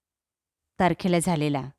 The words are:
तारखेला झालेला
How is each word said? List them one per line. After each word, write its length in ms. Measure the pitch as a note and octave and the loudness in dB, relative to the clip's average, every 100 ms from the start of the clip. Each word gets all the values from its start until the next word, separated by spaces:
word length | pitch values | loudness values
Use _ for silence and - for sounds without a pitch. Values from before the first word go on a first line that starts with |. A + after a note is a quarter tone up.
| _ _ _ _ _ _ _ - | _ _ _ _ _ _ _ 0
तारखेला 380 | F#3+ F3 F#3+ F3 | 0 2 0 0
झालेला 520 | F3 D#3+ D3 C#3+ C3+ | 0 0 0 -2 -6